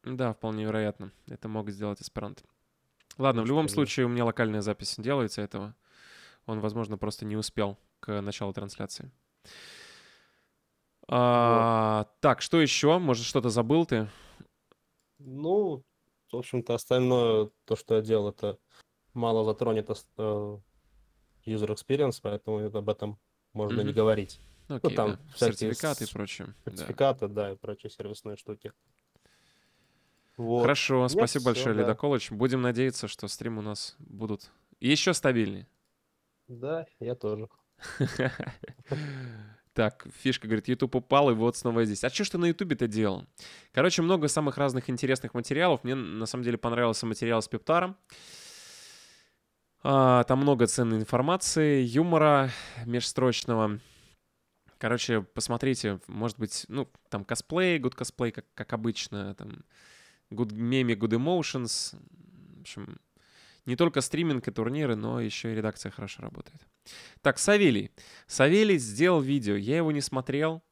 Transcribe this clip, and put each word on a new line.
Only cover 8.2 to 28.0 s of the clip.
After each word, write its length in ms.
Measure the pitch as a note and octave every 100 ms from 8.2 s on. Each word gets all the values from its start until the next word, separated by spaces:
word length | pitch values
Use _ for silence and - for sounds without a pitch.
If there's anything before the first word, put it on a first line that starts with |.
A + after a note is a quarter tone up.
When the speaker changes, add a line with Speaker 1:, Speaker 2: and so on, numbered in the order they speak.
Speaker 1:
началу 320 | G2+ - G2
трансляции. 580 | G2 G2+ - G2+ - C3 _ _ _ - - - - - - - _ _ _ _ _ _ _ _ _ -
А, 180 | B2 B2 A#2+ A#2
Speaker 2:
Вот. 240 | A2+ A#2 A2+ A2 G#2+ G#2+ _
Speaker 1:
так, 200 | D3 A#2+
что 200 | - E3+
еще? 380 | D3 - C#3+ F3
Может, 260 | E3 A#2 A#2
что-то 240 | C#3 A#2+
забыл 360 | A2+ A2+ D#3 E3
ты? 220 | A#2 G#2 - - - - _ _ _ _ _ _ _
Speaker 2:
Ну, 640 | C3+ C3+ D#3 G3+ G3 C3+ _ _ _ _ _
в 40 | A#2+
общем-то, 360 | B2 B2+ A#2
остальное, 760 | A#2 - B2+ B2+ B2 A#2 A2 G#2+ _ -
то, 100 | A2
что 200 | - A2
я 60 |
делал, 280 | A2 A2 G#2
это 300 | - - - _ _ _ _ _
мало 320 | A#2+ A#2 A2 A2
затронет 440 | G#2+ A#2 A2 G#2+
ос-, 180 | A2 - -
э, 400 | G#2+ G#2 G#2 G#2 _ _ _ _ _ _ _ _ -
user 240 | A2 G#2 G#2
experience, 440 | - C#3 C#3 -
поэтому 380 | G#2+ G#2 - G#2+ G#2+
об 240 | G#2 G2+
этом 300 | G#2 G#2 G2+ _ _ _
можно 280 | G#2+ G#2 G#2+
не 120 | G#2
Speaker 1:
Мгм. 0 |
Speaker 2:
говорить. 480 | G2+ A2 G#2+ G2 - - _ -
Speaker 1:
Ну, 60 | B2+
Speaker 2:
Ну, 60 | E3
Speaker 1:
окей, 20 |
Speaker 2:
там 260 | G#2 G#2+ G2+
Speaker 1:
да. 20 | -
Speaker 2:
всякие 400 | - A#2 G#2 A2
Speaker 1:
Сертификаты 320 | A#2+ D#3 C#3 A2
и 20 |
Speaker 2:
с-, 0 |
Speaker 1:
прочее, 480 | - G2+ - - - -
да. 280 | F#2+ -
Speaker 2:
сертификаты, 340 | - C#3 C3 G2+
да, 260 | G2+ G2+
и 40 | G2
прочие 320 | - G#2 A2
сервисные 460 | -